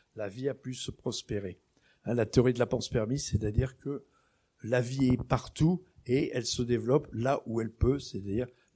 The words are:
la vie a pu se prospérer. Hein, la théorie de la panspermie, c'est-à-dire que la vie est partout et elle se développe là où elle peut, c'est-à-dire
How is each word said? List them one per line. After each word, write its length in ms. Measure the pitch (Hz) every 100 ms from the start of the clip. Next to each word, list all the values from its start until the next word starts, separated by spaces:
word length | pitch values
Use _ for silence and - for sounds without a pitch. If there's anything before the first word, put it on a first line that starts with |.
| _ -
la 140 | 101
vie 180 | 107 135
a 60 |
pu 220 | 135 127 123
se 160 | -
prospérer. 640 | - 131 107 - 107 98 90 _ _ _ _ -
Hein, 80 |
la 140 | 120 110
théorie 260 | - 123
de 60 | 120
la 80 | 120
panspermie, 500 | 123 - 120 110 139
c'est-à-dire 640 | - 107 107 113 131 -
que 240 | 139 143 - _ _ _ _ _
la 180 | 107 123
vie 260 | 120 135 127
est 160 | 127
partout 600 | - 127 - - 160 180 - _ -
et 220 | 131 151
elle 120 | 127 113
se 160 | -
développe 460 | 120 117 110 147 -
là 300 | 110 123 143 -
où 140 | 113
elle 120 | 113
peut, 280 | - 120 139
c'est-à-dire 480 | - 98 98 104 123 _ _